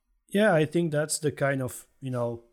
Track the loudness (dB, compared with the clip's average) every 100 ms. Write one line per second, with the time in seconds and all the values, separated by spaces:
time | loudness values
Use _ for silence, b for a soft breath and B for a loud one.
0 | _ _ _ 2 4 4 2 0 0 -2
1 | -2 -2 -2 0 -2 -2 -4 -8 -18 _
2 | -6 -4 -4 -6 -12